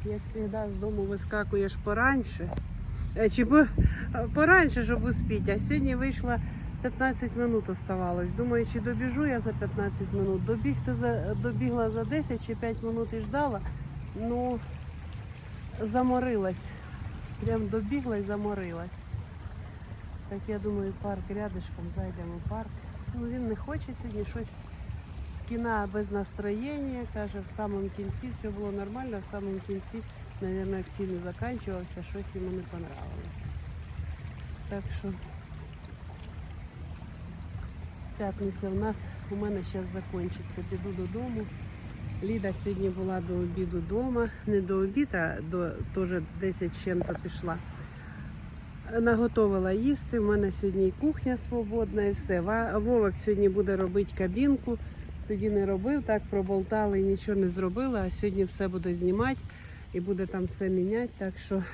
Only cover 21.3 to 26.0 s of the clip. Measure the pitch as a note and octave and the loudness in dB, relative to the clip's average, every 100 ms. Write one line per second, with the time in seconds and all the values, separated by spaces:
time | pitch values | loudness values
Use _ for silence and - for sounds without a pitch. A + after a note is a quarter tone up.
21.3 | G3 G#3 F#3 - - E3+ F#3 F#3+ E3+ E3+ | -4 -4 -6 -8 -8 -6 -4 -4 -4 -8
22.3 | E3+ - G#3+ G#3+ - - - - B3 A#3 | -6 -4 -4 -6 -10 -10 -10 -6 -4 -4
23.3 | B3+ A#3 G#3+ - D#4 - B3 A#3+ G#3 G#3 | -2 -2 -2 -4 -6 -6 -8 -6 -4 -4
24.3 | A#3 G#3+ - - - - - - - - | -4 -8 -10 -12 -10 -8 -8 -8 -10 -8
25.3 | - - A#3 A#3 A3 G3+ G#3 | -8 -4 -2 2 2 2 0